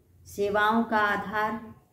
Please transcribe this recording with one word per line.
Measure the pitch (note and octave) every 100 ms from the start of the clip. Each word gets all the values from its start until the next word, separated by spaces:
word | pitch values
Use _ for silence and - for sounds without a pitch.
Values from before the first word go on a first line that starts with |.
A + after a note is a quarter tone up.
| _ _ -
सेवाओं | - G3+ G#3 G#3+ A3+
का | A#3 A3
आधार | G#3 G3 G3 G#3+ G#3+ A3+ - - _